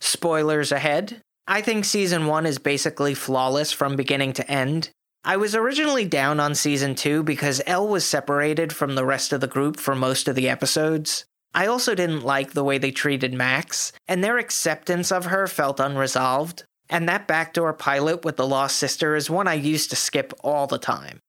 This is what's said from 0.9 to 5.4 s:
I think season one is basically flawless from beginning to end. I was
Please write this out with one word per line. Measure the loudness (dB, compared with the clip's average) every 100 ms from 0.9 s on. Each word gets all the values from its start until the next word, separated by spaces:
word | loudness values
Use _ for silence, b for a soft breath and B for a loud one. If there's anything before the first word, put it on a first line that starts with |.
| 0 -2 -10 _ _ -2
I | 0
think | 0 0
season | 0 0 2 2 2
one | 2 0
is | 0
basically | 0 0 0 0 -2
flawless | -2 0 0 2 0 0
from | 0 0
beginning | 0 0 0 0
to | -2 -2
end. | 0 0 0 -4 _ _ _
I | -2
was | 0